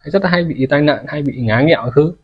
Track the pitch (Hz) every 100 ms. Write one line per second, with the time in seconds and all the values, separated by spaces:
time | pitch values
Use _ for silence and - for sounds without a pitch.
0 | - 196 185 175 170 147 135 143 147 123
1 | 120 147 143 127 117 110 147 160 120 135
2 | 156 175